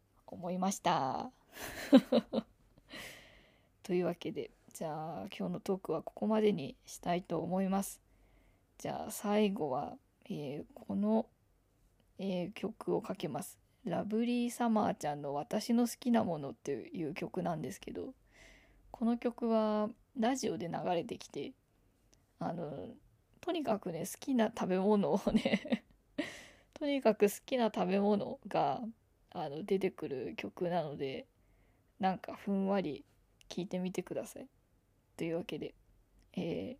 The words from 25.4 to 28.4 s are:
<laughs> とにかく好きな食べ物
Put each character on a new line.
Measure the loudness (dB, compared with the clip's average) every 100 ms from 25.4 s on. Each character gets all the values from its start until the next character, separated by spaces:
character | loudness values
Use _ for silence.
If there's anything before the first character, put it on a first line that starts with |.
| 4 0 0 -2 -2 _ _ -8 -8
<laughs> | -8 -18 -20 _
と | -4 0
に | 4
か | 6 6
く | 4
好 | 4 -2
き | 2
な | 2
食 | 2 2
べ | 4
物 | 4 4 2 -6